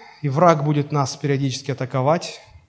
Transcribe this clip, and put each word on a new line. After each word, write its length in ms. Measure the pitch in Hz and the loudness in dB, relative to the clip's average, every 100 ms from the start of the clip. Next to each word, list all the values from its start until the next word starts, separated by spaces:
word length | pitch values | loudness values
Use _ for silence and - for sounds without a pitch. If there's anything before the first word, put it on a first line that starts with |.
| - - | -20 -8
и 60 | 147 | -4
враг 360 | 139 175 156 | 4 4 4
будет 260 | 147 147 143 | 2 0 0
нас 260 | 147 131 - | -2 -2 -4
периодически 540 | 143 135 139 123 - | -2 -2 -2 -4 -8
атаковать, 720 | 127 127 135 131 170 - - - - | -8 -4 -2 2 0 -2 -16 -20 -20